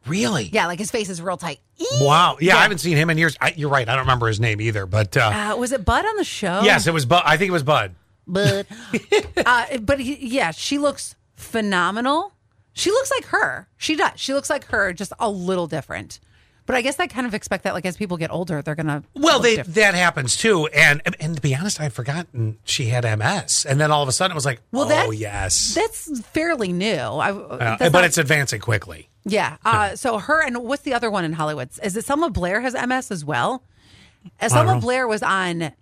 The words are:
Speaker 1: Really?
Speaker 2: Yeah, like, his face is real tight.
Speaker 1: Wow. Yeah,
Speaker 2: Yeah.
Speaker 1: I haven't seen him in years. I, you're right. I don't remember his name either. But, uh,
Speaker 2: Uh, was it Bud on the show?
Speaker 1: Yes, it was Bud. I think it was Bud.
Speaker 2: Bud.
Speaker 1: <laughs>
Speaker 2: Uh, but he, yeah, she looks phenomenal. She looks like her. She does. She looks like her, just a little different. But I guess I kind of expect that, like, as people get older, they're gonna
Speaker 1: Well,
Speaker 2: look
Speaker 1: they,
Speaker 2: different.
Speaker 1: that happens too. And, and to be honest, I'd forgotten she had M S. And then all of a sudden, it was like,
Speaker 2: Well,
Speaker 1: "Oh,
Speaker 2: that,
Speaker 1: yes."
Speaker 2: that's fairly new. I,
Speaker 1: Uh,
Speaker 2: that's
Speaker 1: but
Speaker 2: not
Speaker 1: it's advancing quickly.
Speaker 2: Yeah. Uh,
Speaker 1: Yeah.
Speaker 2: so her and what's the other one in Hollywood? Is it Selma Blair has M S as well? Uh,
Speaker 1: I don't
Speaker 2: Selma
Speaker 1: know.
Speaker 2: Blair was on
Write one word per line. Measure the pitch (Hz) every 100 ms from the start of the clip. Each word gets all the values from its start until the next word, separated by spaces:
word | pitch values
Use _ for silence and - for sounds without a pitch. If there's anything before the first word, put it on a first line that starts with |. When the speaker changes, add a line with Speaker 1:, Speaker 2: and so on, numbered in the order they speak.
| 123
Speaker 1:
Really? | 185 240 180 95
Speaker 2:
Yeah, | 214 170
like, | 175
his | 208
face | 240 196
is | 175
real | 175 175
tight. | 170 143 _ _ 466 539
Speaker 1:
Wow. | 139 156 175 135
Yeah, | 170
Speaker 2:
Yeah. | 165
Speaker 1:
I |
haven't | 202 185
seen | 156 147
him | 165
in | 160
years. | 165 143
I, | 139 160
you're | 147
right. | 135 117
I |
don't | 131 131
remember | 127 113
his | 104
name | 113 104
either. | 113 107 95
But, | 104 107 139
uh, | 113 107 208
Speaker 2:
Uh, | 220
was | 247
it | 254
Bud | 185 247 403
on | 427
the |
show? | 349 - 196 185
Speaker 1:
Yes, | 208 175 107
it |
was | 160 127
Bud. | 175 160
I | 156
think | 190
it |
was | 175
Bud. | 139 143 101 90 _ _ -
Speaker 2:
Bud. | 180 202 196 202
Speaker 1:
<laughs> | 220 - 233 - 415 - - -
Speaker 2:
Uh, | 247 233 262
but | 208 277
he, | 254 277 254
yeah, | 262 165
she | 160 - 285
looks | 285 269 - - _ -
phenomenal. | - 233 208 185 175 208 247 302 392 _ _ _ _
She | - 339
looks | 453 539
like | 523 -
her. | - - 127 - _
She | - 311
does. | 349 -
She | -
looks | 277 -
like | 285 -
her, | 214 196
just | 175 202 -
a | 226
little | 202 180 185 165
different. | 156 - 87 101 - _ _ _ _ -
But | 254
I |
guess | 247 294
I | 359
kind | 247 247
of |
expect | 208 - 196
that, | 196
like, | 180 185
as | 170
people | 208 175
get | 160
older, | 165 175 151
they're | 147 151
gonna | 156 147 -
Speaker 1:
Well, | - 320 277
Speaker 2:
look |
Speaker 1:
they, | 233 220
Speaker 2:
different. | 175 170
Speaker 1:
that | 208 175
happens | 175 156 127 -
too. | 226 190 151
And, | 147 156 147 175 -
and | 151 160
to |
be | 147 131
honest, | 202 -
I'd | 151
forgotten | - 120 156 170 127 110 107 -
she | - 117
had | 123 120
M | 107
S. | 117 196 - - 151
And | 139
then | 151
all | 151
of | 139
a |
sudden, | - 190
it | 165
was | 135
like, | 120 _
Speaker 2:
Well, | 240 285
Speaker 1:
"Oh, |
Speaker 2:
that, | - - 107
Speaker 1:
yes." | 104 101 95 - - 320
Speaker 2:
that's | 453 - - 262 -
fairly | 320 330 311 196
new. | 175 208 175
I, | 120 135 151
Speaker 1:
Uh, | 143 - -
Speaker 2:
that's | 120 113
Speaker 1:
but | 170
Speaker 2:
not | 175
Speaker 1:
it's | 180 165
advancing | 139 151 139 110
quickly. | - 107 - 78 - _
Speaker 2:
Yeah. | 202 202 139 156 214
Uh, | 220 202
Speaker 1:
Yeah. | 180
Speaker 2:
so | 254 220
her | - 311 302
and | 240
what's | 233 277
the | 294
other | 247 233
one | 214
in | 170
Hollywood? | 160 151 147 127 -
Is | 214 196
it |
Selma | - 285 330
Blair | 180 175 208
has | 254 247
M | 247
S | 262 -
as | 185
well? | 143 123 160 254 _ _ _ - - _ 185
Uh, |
Speaker 1:
I | _
don't | 220
Speaker 2:
Selma | - - -
Speaker 1:
know. |
Speaker 2:
Blair | 240 254 247
was | 214
on | - 190 185 170 160 -